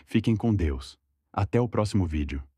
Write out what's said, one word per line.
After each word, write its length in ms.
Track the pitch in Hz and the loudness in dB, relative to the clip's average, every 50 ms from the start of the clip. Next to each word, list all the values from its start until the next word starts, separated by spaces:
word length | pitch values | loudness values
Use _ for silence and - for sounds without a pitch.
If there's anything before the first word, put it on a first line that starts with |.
| - | -8
Fiquem 300 | - - 117 104 120 113 | -2 0 0 2 2 0
com 180 | 104 - 117 107 | 2 2 2 2
Deus. 420 | 98 90 76 67 65 - - - _ _ _ _ _ _ _ - | 2 2 0 -2 -4 -8 -12 -18 _ _ _ _ _ _ _ -4
Até 240 | - 98 - - 117 | -4 -2 0 2 0
o 80 | 123 113 | 0 0
próximo 380 | - 107 107 104 - 101 92 | 0 0 0 0 2 0 0
vídeo. 380 | 82 76 78 73 69 73 69 67 - _ | 0 0 -2 -4 -4 -6 -8 -10 -12 _